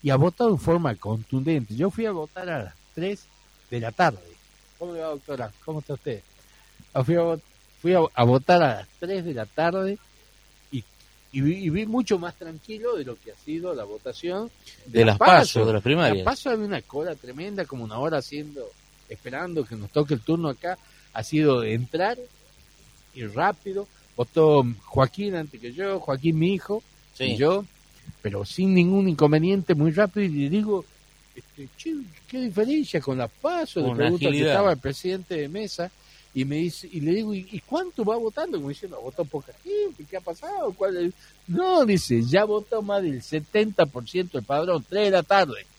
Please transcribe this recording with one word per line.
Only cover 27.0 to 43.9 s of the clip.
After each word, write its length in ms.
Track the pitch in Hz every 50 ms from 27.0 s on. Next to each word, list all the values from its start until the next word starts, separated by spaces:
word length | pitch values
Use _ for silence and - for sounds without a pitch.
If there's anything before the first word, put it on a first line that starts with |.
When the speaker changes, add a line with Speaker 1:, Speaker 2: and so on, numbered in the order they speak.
| _ _ _
Speaker 2:
Sí. 100 | - 131
Speaker 1:
y 120 | 131 120
yo, 280 | 107 135 156 180 196 202 - _ _ _ _ _ - - - - _
pero 240 | - 107 98 101 101
sin 300 | - - - 180 190 190
ningún 340 | 180 175 175 190 196 196 190
inconveniente, 680 | 160 139 151 147 151 156 160 180 196 196 170 - 175
muy 160 | 151 147 165
rápido. 360 | 151 185 214 196 - 214 202
Y 20 | 185
le 220 | 151 143 143 139
digo, 340 | 165 208 214 214 208 185 - _ _ _ _ _ _ _ _ _ _
este, 340 | - - _ _ - 139 - _
"Che, 180 | - - 330 320 294 254 180 151 - _ -
qué 120 | - 254
diferencia 600 | 254 233 170 196 220 247 294 311 277 - - 165
con 160 | 135 - 131 127
la 100 | 120 113
paso", 520 | - _ - 302 359 349 311 - - 180
le 60 | 147 131
Speaker 2:
Con 80 | 120
Speaker 1:
pregunto 200 | 117 143 156 175
al 40 | 175
que 60 | 143 143
Speaker 2:
agilidad. 220 | 143 147 151 156
Speaker 1:
estaba 200 | 143 196 202 196
el 60 | 165 131
presidente 560 | - 135 139 - - 180 185 190 180 _ 185
de 120 | 160 147 143
mesa, 420 | 165 202 220 185 - - 170 185 _ _ _ _ - - _ _ _
y 100 | 135 131
me 120 | 135 143
dice, 320 | 151 165 175 160 - - 170
y 100 | 180 165
le 120 | 143 156
digo, 220 | 180 214 226 214 208
"¿Y, 120 | 190 185 190
y 80 | 220 -
cuánto 440 | - - 262 330 370 359 - - 220
va 120 | 190 220
votando?". 420 | 233 233 220 - 285 320 359 277 170
Como 100 | 143 139
diciendo, 260 | 143 - - 185 156
"Ha 40 | 117
votado 240 | 113 127 - - 170
poca 280 | 135 - 143 135 - - _ _
gente, 400 | 359 403 415 415 392 277 - 151 -
¿qué 80 | 196
ha 40 | 185
pasado? 520 | 180 180 165 - 294 339 403 392 320 226 185
¿Cuál 220 | - 190 202 185 175 175
es?". 80 | 180 - _ - - _ _ _ -
"No", 360 | 170 320 359 370 370 339 269
dice, 360 | 220 202 170 - - 123 117
"ya 220 | 117 120 147 190 214
votó 380 | 214 208 208 208 _ - 220
más 200 | 208 202 202 196
del 200 | 185 160 135 127
setenta 640 | - - 156 156 151 _ - 214 214 214 196 - 170
por 220 | 143